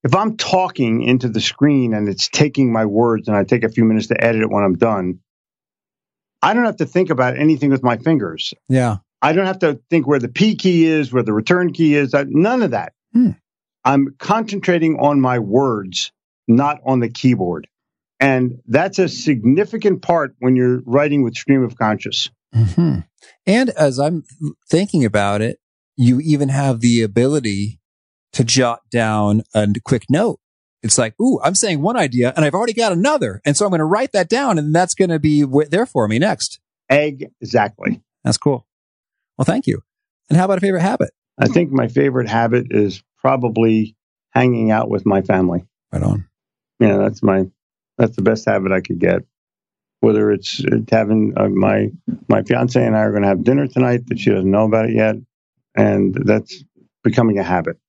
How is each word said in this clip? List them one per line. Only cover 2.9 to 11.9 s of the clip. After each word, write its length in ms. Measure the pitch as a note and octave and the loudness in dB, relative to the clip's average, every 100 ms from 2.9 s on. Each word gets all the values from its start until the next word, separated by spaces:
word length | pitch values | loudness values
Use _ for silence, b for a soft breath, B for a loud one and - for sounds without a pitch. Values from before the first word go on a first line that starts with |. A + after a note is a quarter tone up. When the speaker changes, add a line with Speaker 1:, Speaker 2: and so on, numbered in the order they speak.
| G#2 A#2 A2 A2 | 2 2 0 0
Speaker 1:
and 80 | G#2 | -2
I 80 | |
take 200 | F#2 A#2+ | 2 0
a 40 | A2 | 0
few 160 | A2+ | 2
minutes 220 | A2+ A2 G#2+ | 2 2 0
to 180 | - | 0
edit 160 | A#2 A2+ | 0 0
it 60 | G#2+ | -2
when 140 | G#2 | 0
I'm 140 | G2 F2 | 0 2
done, 400 | A#2 G2+ F2+ F2+ _ _ _ _ _ _ _ _ _ _ _ _ | 0 0 -4 -8 _ _ _ _ _ _ _ _ _ _ _ _
I 140 | D#3+ | 0
don't 100 | A3+ | 2
have 140 | A#3 - | -2 -2
to 80 | D3 | -2
think 240 | F3 F#3+ | 0 0
about 280 | C3 B2 B2+ | 0 0 2
anything 320 | D3+ D3+ C#3+ | 0 2 2
with 120 | C3+ | 2
my 160 | B2 A#2 | 0 0
fingers. 560 | E3 D3+ F#2 D#2+ - - - | 0 0 -2 -8 -12 -12 -2
Speaker 2:
Yeah. 300 | C3 A#2+ G2+ _ _ | 0 0 -4 _ _
Speaker 1:
I 120 | C#3+ | 0
don't 120 | E3 F#3+ | 0 -2
have 120 | F#3 | 0
to 200 | D#3+ B2 _ | -2 -2 _
think 160 | E3+ C3+ | -2 2
where 120 | C#3+ | -2
the 100 | A#2+ | -2
P 260 | A#2+ G#3+ G3 | 0 0 2
key 300 | F#3 F3 D#3+ | 0 2 2
is, 260 | D#3 C3 | 0 0
where 100 | B2 | -2
the 120 | G#2+ | 0
return 400 | G#2+ A2 F3+ F3+ | -2 0 0 0
key 200 | - D#3 | 0 2